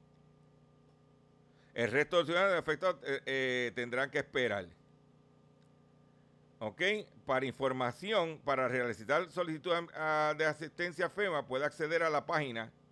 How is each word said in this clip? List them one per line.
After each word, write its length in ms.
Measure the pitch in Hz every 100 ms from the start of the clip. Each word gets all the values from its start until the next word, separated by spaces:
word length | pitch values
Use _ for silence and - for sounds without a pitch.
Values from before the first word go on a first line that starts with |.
| - - - - - - - - - _ _ _ _ _ _ _ -
El 180 | - 113
resto 240 | 127 147 175
de 60 |
los 60 | 156
ciudadanos 300 | 175 196 175
afectados, 420 | 156 156 185 156
eh, 180 | 135 139 -
eh, 460 | 135 131 123 120 107
tendrán 340 | 120 123 135
que 100 | 143
esperar. 460 | 135 139 120 101 87 - - - - - - - - - - - - - - - - - - -
¿Ok? 220 | 110 107 185 214 208 - -
Para 200 | 131 131
información, 920 | 117 135 127 123 120 196 220 165 156 147
para 240 | 131 127
realizar 600 | 127 120 104 110 151 180
solicitud 440 | 156 170 156 175
a, 560 | 170 170 - 156 151 151
a, 40 |
de 120 | 151 156
asistencia 640 | 151 156 - 175 160 170
fema, 360 | - 202 156 127
puede 200 | 131 147
acceder 360 | - 156 165
a 80 | 165
la 160 | 147 -
página 460 | 165 139 113 113 - _